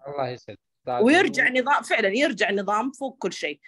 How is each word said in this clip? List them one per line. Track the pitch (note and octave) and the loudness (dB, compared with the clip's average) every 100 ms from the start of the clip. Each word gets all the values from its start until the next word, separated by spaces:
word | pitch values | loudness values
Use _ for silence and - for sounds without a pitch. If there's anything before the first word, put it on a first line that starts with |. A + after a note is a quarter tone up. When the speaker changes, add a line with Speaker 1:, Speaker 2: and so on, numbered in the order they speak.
| C#3 | -10
Speaker 1:
الله | C#3+ B2+ | -6 -6
يسعدك. | B2 - G#2 _ _ - | -6 -14 -20 _ _ -4
طيب. | B2 A#3 | 2 4
Speaker 2:
ويرجع | E4+ E4+ A3 B3 | 6 4 0 0
النظام، | B3+ B3+ C#4+ | 0 0 0
فعلًا | - D4+ G3+ | 0 0 2
يرجع | A3 D4+ G3+ G3+ | 2 0 0 -2
النظام | G3+ G3 G#3 C4 | -2 0 -2 -2
فوق | - C4+ - | -6 -10 -6
كل | F#3+ | -8
شيء. | - D3+ D3 | -6 -8 -8